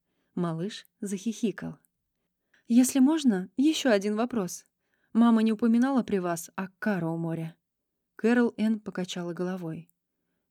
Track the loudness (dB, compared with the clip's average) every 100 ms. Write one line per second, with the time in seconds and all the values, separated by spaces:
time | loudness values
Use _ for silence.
0 | _ _ _ -6 -4 -4 -8 -10 -20 _
1 | -10 -6 -6 -4 -4 -4 -12 -14 _ _
2 | _ _ _ _ _ _ 2 4 4 4
3 | 4 4 2 0 -2 0 2 2 2 2
4 | 2 -2 -2 -2 -4 -8 -18 _ _ _
5 | _ 4 6 6 2 2 2 2 2 0
6 | 0 -2 -2 -6 -8 -10 -10 _ -4 -2
7 | -2 -4 -4 -6 -8 -14 _ _ _ _
8 | _ -4 0 2 0 0 -2 -2 -6 -8
9 | -8 -8 -8 -6 -6 -6 -8 -10 -14 _
10 | _ _ _ _ _